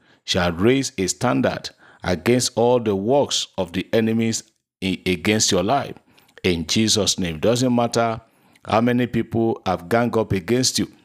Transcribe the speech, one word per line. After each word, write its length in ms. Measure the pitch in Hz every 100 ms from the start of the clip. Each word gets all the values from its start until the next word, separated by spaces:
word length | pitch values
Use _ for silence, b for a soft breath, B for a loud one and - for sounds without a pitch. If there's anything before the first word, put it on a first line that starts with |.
| b b
shall 260 | - 92 87
raise 400 | 82 107 135 127 -
a 80 | 92
standard 640 | - 123 135 107 - - b b b
against 480 | - 87 113 123 - -
all 240 | 120 123
the 160 | 110 98
works 500 | 104 143 123 - - -
of 160 | 90
the 160 | 87 -
enemies 500 | 113 110 113 113 110 - _ _ _
i-, 180 | 95 90 -
against 460 | 90 92 107 -
your 100 | 92
life. 320 | 95 139 - - _ b b -
In 240 | 95 85 80
Jesus' 540 | 110 110 107 92 -
name. 180 | 87 78
Doesn't 340 | 98 120 131
matter 480 | 120 117 120 117 113 - b b b
how 160 | - 104
many 260 | 120 123 123
people 560 | 117 - 113 113 -
have 240 | - 90 87
ganged 280 | 117 120 110
up 160 | 104
against 480 | 95 82 120 127 -
you. 100 | 95 -